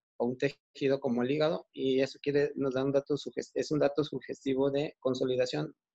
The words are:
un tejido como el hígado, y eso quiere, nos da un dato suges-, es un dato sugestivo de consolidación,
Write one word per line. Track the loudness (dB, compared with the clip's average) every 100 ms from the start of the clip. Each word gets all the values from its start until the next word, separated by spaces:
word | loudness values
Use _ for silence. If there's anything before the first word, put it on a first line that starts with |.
| _ -4
un | -2 0
tejido | -2 -4 _ -2 0 2
como | 0 0
el | 0
hígado, | 2 0 0 -6
y | -4 0 2
eso | 0 -2
quiere, | 0 2 2 0
nos | -2 0
da |
un | 2
dato | 2 2 -2
suges-, | -4 -8 -6 -4
es | 0
un | 2
dato | 2 2
sugestivo | -2 -4 -8 -6 -2 0 2
de | 0 -2 -4
consolidación, | -2 0 0 0 0 -2 -6 -8 _